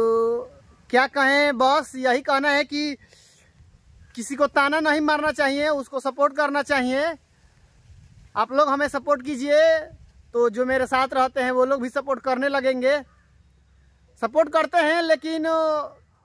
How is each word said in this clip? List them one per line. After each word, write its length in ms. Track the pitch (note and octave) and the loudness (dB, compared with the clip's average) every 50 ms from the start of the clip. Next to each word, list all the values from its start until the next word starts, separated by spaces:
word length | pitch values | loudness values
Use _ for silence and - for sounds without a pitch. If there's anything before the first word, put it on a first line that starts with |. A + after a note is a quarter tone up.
| A3+ A3+ A3+ A3+ A3+ A3+ A#3 A#3+ B3+ - - - _ _ - _ _ - | 2 2 2 0 0 0 -2 -4 -6 -12 -18 -20 _ _ -20 _ _ 0
क्या 180 | B3 B3 C4+ | 2 2 2
कहें, 500 | C4 - C#4+ C4+ C4 C#4 C#4+ D4 D4 C4+ | 2 0 0 2 2 4 4 2 2 2
बस 340 | A3+ C4 C4 C#4+ D#4 C4 - - | 2 2 2 2 2 0 -4 -8
यही 260 | C4 B3+ B3+ A#3+ C#4+ | -2 0 0 0 0
कहना 280 | C4 D4+ C#4 C4+ C#4+ D4 | 0 0 0 0 2 2
है 140 | C#4 C#4+ D4 | 0 0 -2
कि 340 | - C#4+ D4 D4+ D4 C4+ - _ _ _ _ _ _ _ _ _ _ _ _ - _ _ _ _ _ - - - - - | -2 -4 -4 -4 -4 -6 -10 _ _ _ _ _ _ _ _ _ _ _ _ -20 _ _ _ _ _ -20 -20 -20 -18 -14
किसी 200 | A#3+ G#3+ - C#4 | -12 -10 -8 -2
को 120 | C4+ C#4+ | -2 -2
ताना 320 | C#4 - D4 C#4 C#4 D4+ D#4+ | 0 2 0 0 2 0 0
नहीं 220 | D#4 D#4 D4 D#4 | 0 0 0 0
मारना 300 | D4+ D4+ D4+ D4 D4+ D#4 | 2 0 0 0 0 -2
चाहिए, 380 | - D4+ C#4+ C4+ C#4 C#4+ D4 D#4 | 0 0 0 0 0 0 0 0
उसको 300 | D4+ C#4 B3 - C#4 B3+ | -2 -2 -4 -8 -10 -6
सपोर्ट 360 | - C4+ B3+ C#4 C#4+ D4 C4+ | -6 -6 -2 0 -2 0 0
करना 260 | D4 D4 C#4 C#4+ D4 | 0 -2 0 0 -2
चाहिए। 560 | C#4 - C#4+ C4+ B3 B3+ C4 C#4 D4+ E4+ E4 - _ _ _ _ _ _ _ _ _ _ _ _ _ - - - - - - - - - - | -2 0 -2 0 0 0 -2 -2 -2 -4 -4 -8 _ _ _ _ _ _ _ _ _ _ _ _ _ -20 -20 -20 -20 -20 -20 -20 -20 -8 -4
आप 160 | G3+ A3+ - | -4 -4 0
लोग 180 | C4 C#4+ D4+ C#4 | 2 2 2 2
हमें 180 | C#4 C#4 D4 | 2 0 -2
सपोर्ट 380 | C4 - C#4 C4 D4 C#4+ B3 B3 | -2 -4 -4 -2 -2 -2 -2 -2
कीजिए, 540 | C#4+ D4 A#3+ C4+ C#4+ C#4+ D4+ D#4+ E4 D#4+ D#4 D#4 E4 - - - - _ _ - _ - | -8 -6 -4 -2 2 2 4 4 4 2 0 -2 -8 -18 -20 -20 -20 _ _ -18 _ -2
तो 160 | A#3+ A#3+ A#3 | 0 0 0
जो 160 | G3+ A#3+ B3+ | 0 -2 -2
मेरे 220 | B3+ C4 C4 B3+ | 0 0 -2 0
साथ 200 | - C4+ B3+ C4 B3+ - | 0 0 0 0 0 2
रहते 280 | C4 C4 C4 - C#4 | 0 0 0 0 -2
हैं, 100 | B3 B3+ | -2 0
वो 140 | B3+ B3+ B3+ | 2 0 2
लोग 160 | C4 C#4 C4+ | 2 0 -2
भी 80 | A#3+ B3+ | -4 -4
सपोर्ट 300 | - C#4+ C4+ C#4 C4 A#3 | -6 -6 -4 -4 -4 -4
करने 280 | - C4+ B3+ B3+ C#4 | -2 -2 -2 0 -2
लगेंगे। 540 | C#4+ C#4 C#4 B3+ C4 C4 B3+ B3 C4 D4 C#4+ C4 _ _ _ _ _ _ _ _ _ _ _ _ _ _ _ _ _ _ _ _ _ _ - | -2 -2 0 0 0 -2 0 0 0 0 0 -4 _ _ _ _ _ _ _ _ _ _ _ _ _ _ _ _ _ _ _ _ _ _ -6
सपोर्ट 280 | A#3 A3 B3+ D4+ E4 D4 | -6 -2 0 0 0 2
करते 280 | D#4+ D#4+ D#4 - F4+ | 2 0 0 2 0
हैं, 240 | F4 D4+ D4+ E4 E4+ | 0 2 2 0 0
लेकिन 460 | E4+ D#4+ D#4+ C4+ - D#4+ D#4+ D#4+ D#4 D#4+ D#4+ D#4+ D#4+ D#4 D4+ D4+ C#4+ - - _ _ _ _ _ | 2 0 0 0 0 -6 -6 -4 -2 -2 0 0 0 0 -2 -2 -4 -8 -12 _ _ _ _ _